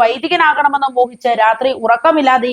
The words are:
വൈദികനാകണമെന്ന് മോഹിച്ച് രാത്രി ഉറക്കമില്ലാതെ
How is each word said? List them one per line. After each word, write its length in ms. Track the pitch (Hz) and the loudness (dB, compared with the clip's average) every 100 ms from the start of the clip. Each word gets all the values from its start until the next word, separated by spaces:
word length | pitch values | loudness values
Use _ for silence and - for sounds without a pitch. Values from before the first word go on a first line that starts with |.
വൈദികനാകണമെന്ന് 920 | 226 254 294 339 311 294 285 277 269 247 | 0 -2 -2 0 0 2 0 0 -2 -2
മോഹിച്ച് 340 | 247 247 247 226 | -2 -2 -4 0
രാത്രി 300 | 220 220 262 254 | 0 0 -2 -2
ഉറക്കമില്ലാതെ 640 | 220 233 330 311 269 254 247 | -2 0 2 2 2 0 0